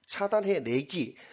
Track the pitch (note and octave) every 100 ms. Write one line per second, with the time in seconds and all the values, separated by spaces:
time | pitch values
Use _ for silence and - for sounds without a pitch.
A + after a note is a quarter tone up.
0 | - - G3+ G#3+ G3 F#3 A#2 B2+ C#3+ F3+
1 | A#2 - -